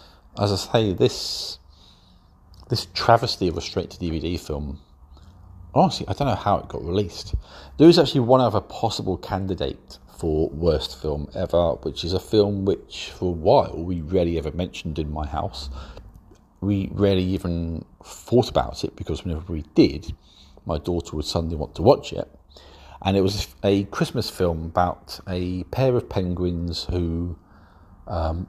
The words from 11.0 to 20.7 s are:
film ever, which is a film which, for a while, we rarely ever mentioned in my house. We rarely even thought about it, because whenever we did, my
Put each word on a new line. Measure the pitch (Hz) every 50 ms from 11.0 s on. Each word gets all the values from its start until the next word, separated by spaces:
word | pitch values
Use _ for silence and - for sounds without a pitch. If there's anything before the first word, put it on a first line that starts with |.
film | - 78 73 76 73 - -
ever, | - 90 - - 87 85 82 65 -
which | - 78 - - -
is | 82 92
a | 90
film | - - - 107 101 101 101 98 95
which, | 98 - - - - - - - - - -
for | 95 90
a |
while, | 87 80 78 98 127 131 - 101 92 80 85
we | 92 92 87
rarely | 76 78 92 92 87 85 85 80
ever | 76 76
mentioned | 76 82 92 90 - - - 82 76 82
in | 78 76
my | 73 78 78
house. | 71 78 76 82 - - - - - - - - - - - - - - - - - - - _ _ _ _
We | 90 101 104 98 95 - -
rarely | 98 101 98 98 92 92
even | 92 95 90 - 87 85 85 85 82 82 - - - - - -
thought | - - - - - 117 123 113 -
about | - 76 - - - - -
it, | - -
because | - - - 80 - -
whenever | 90 80 78 87 -
we | 85 78 76 - -
did, | - 139 - - 73 - - - - _ _ _ - - - - - -
my | -